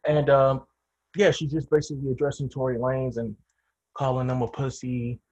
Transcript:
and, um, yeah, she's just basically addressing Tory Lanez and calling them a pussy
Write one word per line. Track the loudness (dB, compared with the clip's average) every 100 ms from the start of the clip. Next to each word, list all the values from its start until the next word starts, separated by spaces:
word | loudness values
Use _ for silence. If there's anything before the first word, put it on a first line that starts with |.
| 2
and, | 2 6
um, | 6 6 2 -6 _ _ _ _ 2
yeah, | 2
she's | 2 -2
just | -4 2
basically | 0 0 -6 -4
addressing | -2 -2 -2 -8
Tory | -4 -2 -2
Lanez | -2 -2 -4 -4
and | -8 -10 _ _ _ _ _ -4
calling | -2 -2 -2
them | -2
a | -4
pussy | -4 -6 -6 -6 -6 -6 -8 _